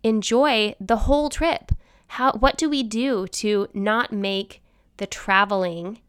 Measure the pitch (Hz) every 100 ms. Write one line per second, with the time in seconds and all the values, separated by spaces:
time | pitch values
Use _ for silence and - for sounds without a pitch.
0 | 220 220 196 233 294 226 208 - 190 233
1 | - 285 294 - 330 - - - _ _
2 | _ - 262 - 262 269 311 285 226 220
3 | 269 220 185 - 214 208 202 202 202 220
4 | 240 208 196 196 196 - _ _ _ -
5 | 196 - - 190 202 202 180 170 175 226